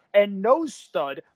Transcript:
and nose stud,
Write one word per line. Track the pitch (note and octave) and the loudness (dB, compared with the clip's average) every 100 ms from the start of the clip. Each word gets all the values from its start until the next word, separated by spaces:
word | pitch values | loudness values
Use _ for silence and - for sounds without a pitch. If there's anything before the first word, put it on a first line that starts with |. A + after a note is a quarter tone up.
| _ | _
and | G3+ G#3 G3 | 2 2 0
nose | G#3+ D#4 D#4 | 2 2 0
stud, | - - F3 C#3 C#3 - | -10 -8 -6 -4 -8 -14